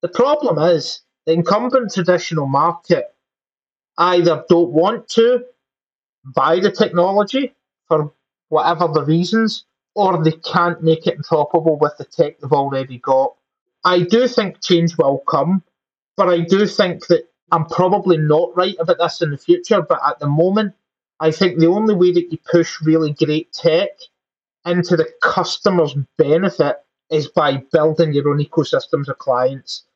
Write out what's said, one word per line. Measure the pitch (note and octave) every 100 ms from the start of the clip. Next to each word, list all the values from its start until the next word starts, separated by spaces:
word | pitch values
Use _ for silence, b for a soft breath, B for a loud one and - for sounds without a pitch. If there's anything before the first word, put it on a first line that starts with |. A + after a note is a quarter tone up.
The | E3+
problem | - B3+ D4 D4 D#3
is | D#3+ F3 - - _ _ -
the |
incumbent | E3 E3+ G3+ B3 C4 A#3
traditional | - F3 F3+ - D#3+ C#3
market | C#3 D#3+ E3+ _ D#3+ - _ _ _ _ _ _ _ _ -
either | F3 F3+ E3+ D#3 -
don't | E3+ E3+
want | D3+ F3+ A3+ -
to | - A3+ B3 B3 _ _ _ _ _ _ _ C3+ C3
buy | C3+ E3+
the | G3
technology | - G#3+ E3+ F3+ G3 G3+ C4 C#4 _ _ _ _
for | D#3 D3+ _ _ _ _
whatever | D#3 D3 E3+ E3+
the | D3+ C#3+
reasons, | D#3+ F3 A3 A3+ - _ _ _ -
or | G3 F3+
they | D#3+
can't | D#3 - F#3+ F3 E3+
make | D#3+ D#3+ -
it | D#3
interoperable | - D#3+ D3 E3+ D#3+ D3
with | D3 -
the |
tech | C#3+ - D3+ -
they've | C#3
already | C#3+ C#3 C3+ C3 B2
got. | - C3 C3+ - _ _ _ _ F3+
I | F3+
do | F3 A3+ B3+
think | B3 G3+ -
change | - F3 E3 -
will | D3+ C#3
come, | - D3+ D3 F#3+ - _ _ _ _ -
but | F#3
I | F3
do | E3+ F#3+ G3+
think | - F#3 E3+ -
that | E3 - _ _
I'm | E3+ D#3
probably | - F3+ G3+ G3 D#3+
not | D3+ D3+ F3+ F3
right | F#3 G3
about | E3 F3
this | E3 -
in | E3
the | C#3+
future, | - F3 F3 G#3
but | D3+ E3 C#3+
at | C#3+
the | D3
moment, | D3 F3+ G3+ G#3 - _ _ _ _
I | D#3+
think | D#3+ F#3+ E3+
the | E3
only | G3 A3 G3+
way | F3+
that | F3 E3+
you | D#3+ -
push | E3+ E3 -
really | D#3 D#3+ D#3
great | D3 D3 D3+ D#3
tech | - E3 D#3+ G3 - - _ _ _ _ _ F3
into | F3 F3 E3+
the | D#3+ -
customer's | - - F3 - G#3 F3+ D3+ C3+ C3+ -
benefit | C#3+ D#3+ F#3+ - C#3+ - _ _ _
is | D#3+ C#3+
by | - D3 C3+ -
building | D#3+ D#3 D#3 E3
your | C#3+ C#3+
own | C#3+
ecosystems | D3 - C#3+ C#3 - D3 C#3+
of | C3+
clients. | - B2 B2+ C3+ - - _